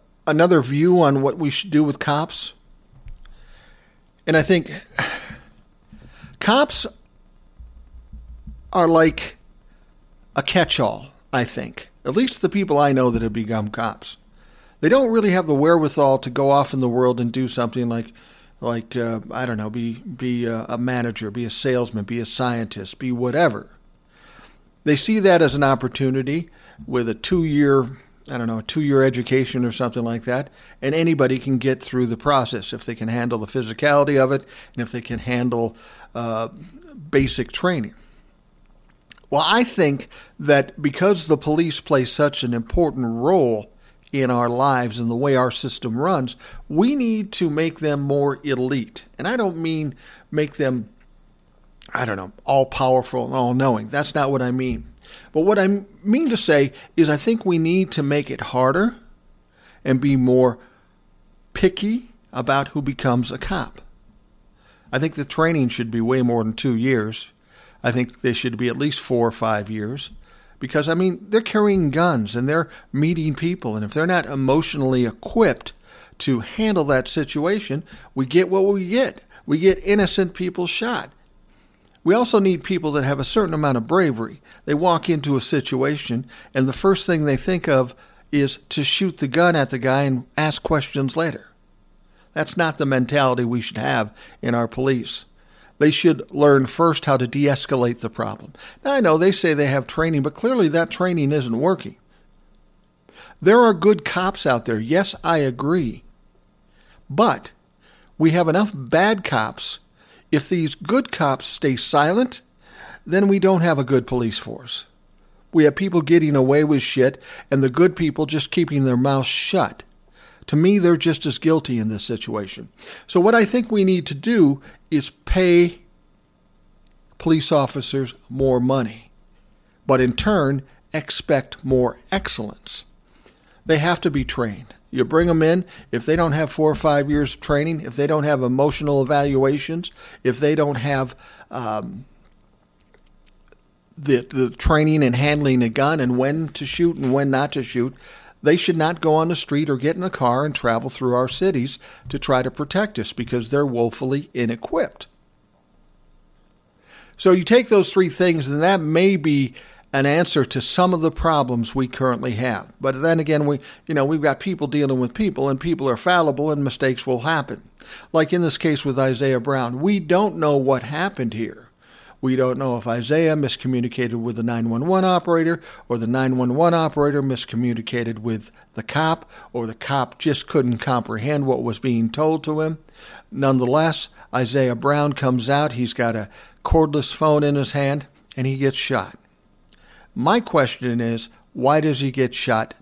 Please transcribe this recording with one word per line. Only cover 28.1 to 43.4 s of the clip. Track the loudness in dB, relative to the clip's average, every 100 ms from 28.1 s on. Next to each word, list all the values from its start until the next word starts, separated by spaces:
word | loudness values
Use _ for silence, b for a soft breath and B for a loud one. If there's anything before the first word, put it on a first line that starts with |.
| b -12
I | -6
don't | -4
know, | -6
a |
two-year | -4 -2 2 4
education | 4 2 0 0 0 -2
or | -2
something | -2 -4 -4
like | -6 -6
that, | -4 -4 -4 b b b
and | -2
anybody | 0 2 2 2 0
can | -2 -2
get | 0 -2
through | -4 -2 -2
the | -2
process | 0 0 0 -6 -10
if | -12
they | -10 -8
can | -4
handle | -4 -2 -4
the | -4
physicality | -6 -6 -2 2 4 4 2
of | 2
it | 0 -4 B B
and | B
if | -8
they | -8
can | -8 -8
handle, | -4 -2 -2 -2 -4 -6 B B B -10
uh, | -6 -6 -6 -10 -20 -20 -20 -20 -4
basic | 0 0 -2 -8
training. | -4 -4 -4 -6 -12 b b b _ _ _ _ _ _ _ -20 -20 -4
Well, | 0
I | 2 2
think | 0 0 0 0 -8 B B B
that | 2 2 2 -4
because | -4 0 2 2 0
the | 0
police | 0 0 0 -2
play | 0 0 2
such | 0 0 0
an | -4
important | -4 -2 0 0 0 -4 -2
role | 2 4